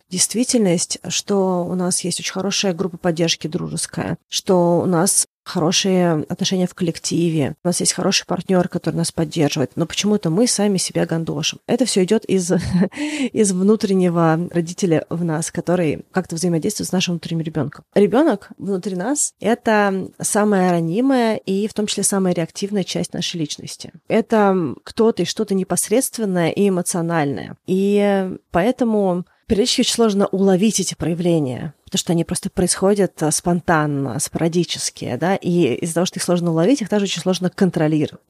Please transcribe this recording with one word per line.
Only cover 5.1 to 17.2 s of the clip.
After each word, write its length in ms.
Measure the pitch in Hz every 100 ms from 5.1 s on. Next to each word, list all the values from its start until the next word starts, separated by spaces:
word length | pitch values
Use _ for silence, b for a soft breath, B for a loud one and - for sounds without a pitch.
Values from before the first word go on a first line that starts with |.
| - - _
хорошие 840 | - 185 160 180 196 185 175 160 -
отношения 400 | 175 190 190 180
в 60 |
коллективе, 800 | - 175 165 - - 170 160 131 151
у 60 | 175
нас 100 | 175
есть 140 | 180
хороший 320 | - 185 190 -
партнер, 420 | 175 - 185 180
который 300 | 175 - 156
нас 160 | 165
поддерживает, 580 | - 160 160 147 170 127 -
но 80 | 165
почему-то 440 | - 202 208 170
мы 160 | 160 240
сами 320 | - 208 190
себя 280 | - 165 170
гандошим. 540 | 165 165 151 156 - -
Это 180 | 240 240
все 180 | -
идет 220 | 185 220 -
из, 260 | 190 175
<laughs> 800 | 185 - 175 196 - 302 302 254
из 220 | - 208
внутреннего 960 | 180 196 214 208 190 180 170 165 160 175
родителя 540 | 170 165 175 185 156 -
в 140 | 165
нас, 260 | 170 156 165
который 540 | - 165 180 160 - -
как-то 240 | - 170 160
взаимодействует 540 | 180 165 185 - 165
с 20 |
нашим 220 | 180 180
внутренним 320 | 175